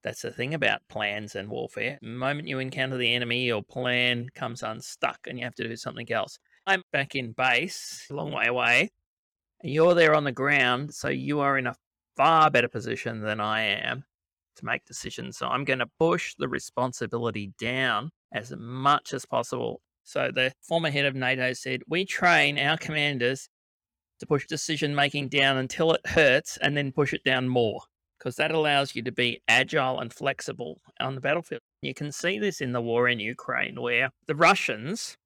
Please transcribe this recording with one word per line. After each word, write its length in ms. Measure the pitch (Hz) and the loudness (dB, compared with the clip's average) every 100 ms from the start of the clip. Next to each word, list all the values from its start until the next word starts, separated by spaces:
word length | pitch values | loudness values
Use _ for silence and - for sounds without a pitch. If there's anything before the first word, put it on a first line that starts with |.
that's 200 | - 110 | -10 -8
the 100 | - | -10
thing 200 | - 123 | -6 -6
about 360 | 160 113 104 - | 0 0 0 -4
plans 480 | - 104 104 104 101 | -4 -4 -4 -8 -10
and 120 | 101 | -8
warfare. 520 | 120 117 117 117 139 | -8 -8 -6 -6 -6
The 60 | 117 | -10
moment 400 | 120 131 147 143 | -6 -4 -4 -6
you 100 | 131 | -6
encounter 380 | 131 135 131 131 | -6 -4 -4 0
the 180 | 120 | 0
enemy, 300 | 120 120 123 | 0 0 -2
your 180 | 123 107 | 0 -2
plan 680 | - - 127 123 123 120 123 | -4 -6 -2 0 2 0 -4
comes 340 | - 123 117 | -8 -8 -8
unstuck 640 | 110 113 - - - - - | -8 -10 -14 -6 -4 -4 -10
and 100 | 123 | -10
you 60 | |
have 100 | 120 | -10
to 140 | - 113 | -6 -8
do 80 | 117 | -6
something 340 | 131 123 117 | -10 -10 -4
else. 300 | 113 139 - _ _ - | -4 -4 -10 _ _ -2
I'm 160 | 190 - | -2 0
back 240 | 143 139 | -2 -2
in 160 | 135 120 | -4 -6
base, 800 | 113 127 123 185 - - - - | 0 2 2 0 -8 -12 -14 -12
a 40 | |
long 180 | 143 151 | -8 -6
way 160 | 143 117 | -2 0
away. 420 | 123 120 123 196 - _ _ _ _ _ _ | 2 4 4 4 -2 _ _ _ _ _ _
You're 320 | - 147 170 | -4 4 6
there 220 | 175 160 151 | 8 8 6
on 80 | |
the 80 | 143 | 4
ground, 600 | 123 139 143 123 123 147 | 0 2 4 4 2 -2
so 180 | - 139 | -6 -4
you 280 | 139 135 147 | -4 -2 0
are 180 | 139 135 | 2 2
in 120 | 123 | -2
a 80 | - _ _ _ - | -6 _ _ _ 2
far 340 | 147 262 - | 6 8 6
better 180 | 120 120 | 6 2
position 520 | 113 117 117 120 113 | -2 -4 -4 -4 -4
than 200 | 107 107 | -4 -2
I 200 | 107 110 | 0 0
am 440 | 107 101 - 131 - _ _ _ _ - | 0 -2 -2 -6 -8 _ _ _ _ -12
to 80 | |
make 200 | 113 131 | -6 -6
decisions. 540 | - - 101 110 127 120 | -6 -12 -10 -10 -12 -8
So 80 | 123 | -4
I'm 180 | 123 | -2
gonna 220 | 135 131 117 _ | -2 -2 -4 _
push 340 | 165 175 - | 0 2 -2
the 140 | - 139 | -6 -4
responsibility 1040 | 143 - - 127 - 110 117 117 107 101 - | -4 -6 -4 -4 -4 -6 -2 -2 -4 -8 -8
down 540 | 113 131 127 107 151 - _ | -6 -2 0 0 -4 -12 _
as 180 | - 117 | -10 -8
much 640 | - 117 127 139 147 - | -12 -10 -2 2 2 0
as 120 | 131 - | -8 -4
possible. 540 | 123 117 127 120 120 _ _ | -4 -2 -4 -4 -6 _ _
So 300 | - - 131 | -8 -4 -2
the 200 | 127 127 - | 0 0 -2
former 300 | - 165 160 | -4 -2 0
head 140 | 143 | 0
of 100 | 139 | 0
nato 380 | 131 127 131 127 | 0 0 0 0
said, 300 | 123 131 127 - | -2 -4 -6 -2
"We 180 | 170 | -2
train 540 | 196 - 180 160 143 143 | -2 2 4 6 6 2
our 180 | 143 156 | 0 0
commanders 720 | - 151 147 135 120 131 - _ _ _ _ _ _ _ | -2 -2 0 2 0 0 -6 _ _ _ _ _ _ _
to 80 | - | 0
push 180 | 143 - | 0 0
decision-making 800 | 151 - 151 147 147 143 143 135 | -6 -4 -2 0 2 0 0 -2
down 280 | 143 139 135 | 2 4 2
until 360 | 131 - 160 | -2 0 2
it 120 | 160 | 2
hurts 520 | - 170 143 135 - - | 2 4 6 6 2 -2
and 200 | 147 143 | 0 0
then 140 | 139 | -2
push 220 | 143 143 | 0 0
it 100 | - | 0
down 260 | 135 131 127 | 0 0 2
more, 340 | 127 113 - - _ _ _ | 2 2 0 -10 _ _ _
'cause 160 | 127 123 | -8 -2
that 140 | 156 | 0
allows 460 | 160 151 143 139 - | 2 4 2 2 -2
you 60 | |
to 100 | 117 | -6
be 280 | 107 123 117 - | 0 0 0 4
agile 540 | 117 131 151 131 127 | 4 6 2 0 -2
and 120 | 117 | -6
flexible 720 | - 139 139 - 127 123 - _ _ | -4 -4 -2 -6 -8 -10 -10 _ _
on 160 | 127 | -6
the 60 | 135 | -4
battlefield." 420 | 139 170 - 127 - _ | -2 -2 -4 -12 -14 _
You 140 | 139 | -10
can 160 | 131 147 | -8 -8
see 300 | - 170 208 | -4 -4 0
this 200 | 208 - | -2 -2
in 120 | 131 | -4
the 80 | 123 | -2
war 280 | 117 117 123 | 0 2 2
in 120 | 120 | 2
Ukraine, 600 | 107 127 - 123 - 120 | -2 -8 -6 -4 -4 -4
where 300 | 120 120 131 - - | -2 0 0 -4 -6
the 80 | |
Russians 800 | 147 170 196 - 107 131 226 - - | 4 4 4 0 -4 -6 -8 -10 -14